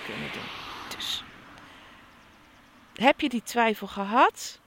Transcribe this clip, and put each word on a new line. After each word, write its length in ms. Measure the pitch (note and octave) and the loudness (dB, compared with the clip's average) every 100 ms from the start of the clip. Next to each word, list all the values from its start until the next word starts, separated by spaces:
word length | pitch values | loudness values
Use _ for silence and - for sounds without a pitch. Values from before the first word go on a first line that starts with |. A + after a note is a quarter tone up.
| - | -10
kunnen 260 | A2 D3 | -8 -8
doen. 160 | - - - - - - - | -8 -10 -12 -12 -12 -12 -10
Dus 260 | - - - - - - - - - - - - - - - - - - - | -6 -6 -8 -18 -20 -20 -20 -20 -20 -20 -20 -20 -20 -20 -20 -20 -20 -20 -16
heb 260 | - A#3 D4+ | 2 4 4
je 80 | D4 | 2
die 140 | B3 | -2
twijfel 440 | - A#3 A3+ G#3 G3 | -2 2 4 2 -4
gehad 720 | - G3 A#3 F4 - - - | -6 0 6 4 4 -12 -14